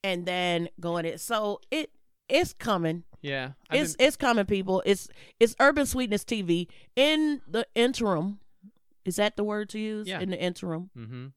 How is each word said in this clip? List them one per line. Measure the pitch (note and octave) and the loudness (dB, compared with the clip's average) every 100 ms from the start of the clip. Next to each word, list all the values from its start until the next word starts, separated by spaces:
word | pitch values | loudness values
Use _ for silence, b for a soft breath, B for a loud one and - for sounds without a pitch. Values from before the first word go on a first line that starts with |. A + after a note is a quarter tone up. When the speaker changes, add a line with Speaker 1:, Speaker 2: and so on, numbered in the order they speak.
Speaker 1:
And | G3 F3+ F3 | -2 -4 -2
then | F3+ F3+ E3+ E3+ - | 0 0 0 -2 -6
go | E3+ E3+ | -4 -2
in | E3 | -2
it. | D#3+ | -6
So | - A3+ G#3 G3+ - | -4 -2 0 -4 -4
it, | D#4 D4+ _ _ _ _ | -4 -4 _ _ _ _
it's | D4 F4+ | 2 2
coming. | - A#3+ F#3+ E3 E3+ - - | -4 -2 0 0 -2 -10 -12
Speaker 2:
Yeah. | C#3+ C#3 C3 C#3 _ | -6 -6 -6 -12 _
I've | C4 | 0
Speaker 1:
It's, | E3+ - | 0 4
Speaker 2:
been | C4+ | 2
Speaker 1:
it's | - | 4
coming, | C4+ A#3 F#3+ | 0 2 2
people. | G3+ F#3+ F#3 - | -2 0 -2 2
It's, | G3 - B B _ | 0 -2 B B _
it's | A#3 - | 2 6
Urban | C#4 C#4+ C#4 | 4 4 0
Sweetness | B3+ B3 G#3 | 0 0 -2
T | - A3+ | -2 -4
V. | F3 E3+ F3 b b - | 2 0 0 b b 2
In | C#4+ D#4 D#4 C#4+ - | 4 4 2 0 -4
the | A3 - | -4 -2
interim, | - A#3+ - A3 E3+ F#3 G3+ - _ G3 _ _ _ - | 2 2 2 0 0 -2 -6 -16 _ -20 _ _ _ -6
is | F3+ | 0
that | G#3 - | 0 0
the | |
word | G#3 G#3 G#3 | -4 -2 -6
to | G#3+ | -6
use? | G#3+ G#3+ F3+ | -6 -6 -8
Speaker 2:
Yeah. | F#3 | -6
Speaker 1:
In | F#3 | -4
the | F3+ | -2
interim. | F3+ F3+ F3 D#3+ F3+ A#2+ | -4 -4 -8 -8 -10 -14
Speaker 2:
Mm-hmm. | A2+ B2 C3 | -14 -12 -14